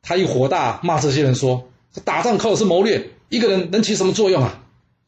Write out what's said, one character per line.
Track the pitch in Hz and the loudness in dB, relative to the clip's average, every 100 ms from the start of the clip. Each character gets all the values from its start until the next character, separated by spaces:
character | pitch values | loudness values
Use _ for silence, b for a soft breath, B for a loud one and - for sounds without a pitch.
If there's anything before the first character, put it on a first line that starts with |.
他 | - 175 | -4 -2
一 | |
火 | 170 120 131 | 0 0 0
大， | 180 131 - | 0 -2 -2
骂 | 170 156 | -2 0
这 | 147 | 0
些 | 135 | 0
人 | 139 | 0
说 | 123 131 127 - _ _ | 0 0 -2 -6 _ _
：“这 | - | -10
打 | - 156 | -6 -2
仗 | 240 240 | 0 0
靠 | 233 | 0
的 | 190 | 0
是 | |
谋 | 214 170 | 2 2
略， | 220 147 - - _ | 2 0 -4 -18 _
一 | 240 | -2
个 | 220 | 0
人 | 190 175 | 0 0
能 | 196 | -2
起 | 214 208 | 0 0
什 | 185 | 0
么 | |
作 | 180 202 | 2 2
用 | 180 | 2
啊？ | 120 - - _ _ _ | 0 -4 -20 _ _ _